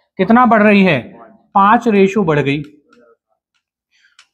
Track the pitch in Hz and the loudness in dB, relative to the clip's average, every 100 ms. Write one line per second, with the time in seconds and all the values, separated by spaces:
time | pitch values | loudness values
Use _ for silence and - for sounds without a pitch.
0 | _ - 196 226 254 220 208 202 190 139 | _ -6 0 2 2 2 2 2 2 -2
1 | 107 - - _ _ 202 196 233 240 202 | -6 -20 -20 _ _ -2 0 0 0 0
2 | 196 214 175 147 139 143 143 _ _ _ | 0 0 -2 -2 -2 -6 -8 _ _ _
3 | _ _ _ _ _ _ _ _ _ _ | _ _ _ _ _ _ _ _ _ _
4 | _ _ _ | _ _ _